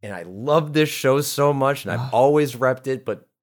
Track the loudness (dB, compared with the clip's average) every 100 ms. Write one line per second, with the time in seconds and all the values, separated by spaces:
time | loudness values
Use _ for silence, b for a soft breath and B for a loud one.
0 | -12 -12 -12 -10 0 2 2 0 0 0
1 | 0 2 0 0 0 2 0 -2 -4 -6
2 | -2 2 4 4 0 0 -2 0 -4 -6
3 | -6 -8 _ _